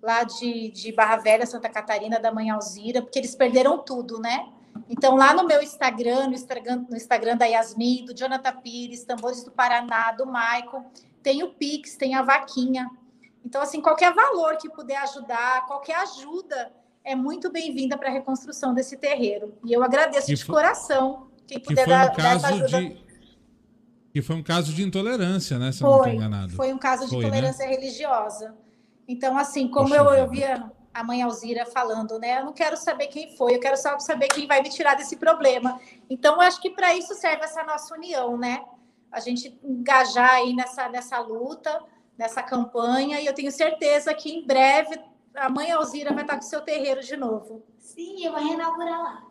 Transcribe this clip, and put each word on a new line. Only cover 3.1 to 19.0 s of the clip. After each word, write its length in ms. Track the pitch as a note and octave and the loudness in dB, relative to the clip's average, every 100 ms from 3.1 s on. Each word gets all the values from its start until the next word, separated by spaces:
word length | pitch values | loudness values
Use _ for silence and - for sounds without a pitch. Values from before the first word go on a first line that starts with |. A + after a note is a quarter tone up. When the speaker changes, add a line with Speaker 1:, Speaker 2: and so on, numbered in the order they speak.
| C4+ | -6
Speaker 1:
eles 160 | B3 - | -6 2
perderam 420 | B3 B3 C4 D#4+ | 4 6 4 2
tudo, 400 | - B3+ - A3+ | -4 -8 -8 -8
né? 260 | A3+ B3+ F4 - _ - - | -4 -4 -6 -18 _ -18 -12
Então, 280 | A#3 C4+ C4 | 2 6 8
lá 160 | C4+ | 8
no 120 | D#4+ F4 | 8 6
meu 160 | D4 | 4
Instagram, 680 | D4+ - C4 A3+ A#3+ B3 C4+ | 2 -2 -2 0 0 0 0
no 60 | B3 | -4
Instagram, 500 | - B3+ A#3 B3 B3 | -8 -10 -4 -6 -6
no 60 | A3+ | -12
Instagram 400 | - A#3 A3+ A#3 | 0 0 2 2
da 100 | A#3 | 2
Yasmin, 600 | A3+ A3+ G#3+ A#3+ B3+ B3 | 2 0 -2 0 0 -4
do 80 | B3 | -8
Jonathan 380 | B3+ C4 C4 B3+ | -4 -2 -4 -6
Pires, 420 | A#3 A#3+ A#3+ A#3+ | -12 -12 -12 -14
Tambores 400 | - A#3+ A#3+ A#3+ | -8 -6 -6 -8
do 80 | A#3+ | -12
Paraná, 600 | - B3 A#3+ A#3+ A3+ A3+ | 0 2 2 2 0 0
do 140 | A3+ C4 | -2 -4
Maicon, 580 | B3+ A3+ A#3+ B3 C4+ B3 - _ _ | -2 -2 -2 -4 -14 -14 -20 _ _
tem 180 | C#4+ C#4 | -2 0
o 60 | F4+ - | -2 -6
Pix, 400 | C#4+ D4 - - | -6 -6 -10 -4
tem 160 | C4+ C4 | -2 0
a 60 | |
vaquinha. 680 | B3+ C#4 C#4 - B3+ C4 B3+ - _ _ _ _ | 4 2 2 -4 -2 -2 -4 -12 _ _ _ _
Então, 180 | B3 C4+ | -8 -4
assim, 180 | C#4+ D4+ | -4 0
qualquer 320 | D#4 E4 F4+ | 2 6 4
valor 440 | F4+ C5+ G4+ D#4+ D#4 | 6 4 4 0 -2
que 120 | D#4 | -8
puder 280 | - B3+ C#4 | -16 -8 -6
ajudar, 680 | C#4 C#4 A#3 A#3 B3 B3+ B3+ | -6 -8 -6 -4 0 0 -2
qualquer 300 | C#4 C#4 D#4+ | -8 -4 -4
ajuda 760 | G4 C4+ C#4 F4 F#4 C#4+ A#3 _ _ _ | -4 -8 -12 -12 -8 -8 -8 _ _ _
é 120 | C4+ C4 | -6 -4
muito 360 | C4 F4 F4+ | -4 -4 -6
bem-vinda 460 | E4 D#4+ C4 C4 C#4+ | -6 -6 -4 -4 -4
pra 120 | C#4 | -4
reconstrução 640 | C4 C4+ C4 - C#4+ C4 B3 | -4 -4 -6 -8 -6 -2 -2
desse 200 | C4 | -2
terreiro. 580 | C4+ | -4